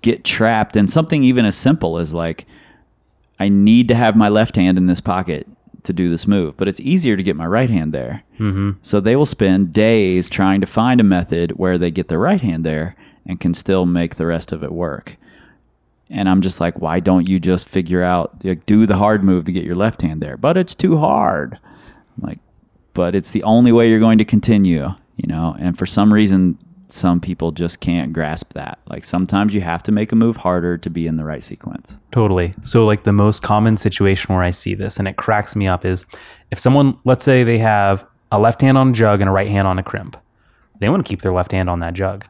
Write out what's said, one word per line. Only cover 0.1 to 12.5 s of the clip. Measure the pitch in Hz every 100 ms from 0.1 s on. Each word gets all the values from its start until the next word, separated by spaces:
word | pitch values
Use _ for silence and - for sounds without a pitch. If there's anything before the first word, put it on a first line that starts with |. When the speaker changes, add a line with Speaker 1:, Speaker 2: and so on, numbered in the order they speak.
| -
Speaker 1:
trapped | - - 113 110 104 107
in | 98
something | 160 160 156
even | 131 123
as | 110 -
simple | 131 139 85 82
as, | 80
like, | 82 82 80 - - _ _ _ _ _ _ _ _
"I | 98
need | 98 104 117 120
to |
have | 117 117 107
my | 104
left | 107 113 -
hand | 92 90
in | 92
this | 87
pocket | - 92 90 76 - _ _ -
to | -
do | 92 90
this | 85 -
move, | 101 80 -
but | 95
it's | 92
easier | - 185 147 98
to |
get | 95 76
my | 82
right | 107 131
hand | 101 78
there." | 73 60 107 _ -
Speaker 2:
Mm-hmm. | 107 95 101 95
Speaker 1:
So | - 104
they | 101
will | 131 147
spend | - 98 95 92
days | 90 107 113 95 90 87
trying | - 95 98
to | 95
find | - 120 123
a |
method | 104 90 87 85 85 -
where | 92 90
they | 87
get | 82 87
their | 80
right | 131 196
hand | 117